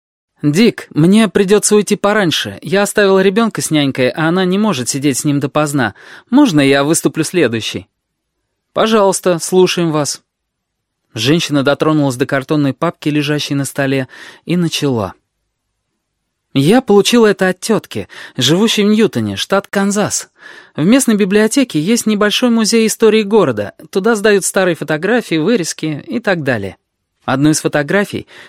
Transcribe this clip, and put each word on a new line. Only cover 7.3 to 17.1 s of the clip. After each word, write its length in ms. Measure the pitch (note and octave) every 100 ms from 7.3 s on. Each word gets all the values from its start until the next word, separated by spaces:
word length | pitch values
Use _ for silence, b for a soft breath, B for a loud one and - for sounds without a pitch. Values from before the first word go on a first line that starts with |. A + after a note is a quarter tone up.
| F3+ C3 A2+ - G2+ - _ _ _ _ _ _ _ _
«Пожалуйста, 680 | - A3 A3 G3 F3+ F#3 E3
слушаем 540 | - F#3 F3+ - E3+
вас». 280 | D#3 C#3 - _ _ _ _ _ _ _ _ _
Женщина 500 | A2 A2+ E3+ - D3
дотронулась 540 | C3+ C#3+ D#3 D#3 C#3 B2
до 80 | C3+
картонной 480 | C#3 C3 D3+ C#3
папки, 340 | B2+ E3 - D3+
лежащей 480 | D3 C#3+ D3+ - C#3+
на 80 |
столе, 460 | C3+ - C#3 C3+ C3 B B B
и 140 | - F3
начала. 560 | E3 - C#3+ A#2+ F#2+ - _ _ _ _ _ _ _ _ _ _ _ _ _
«Я 280 | C#3 C#3+ A#3+
получила 460 | B3+ G3+ F#3+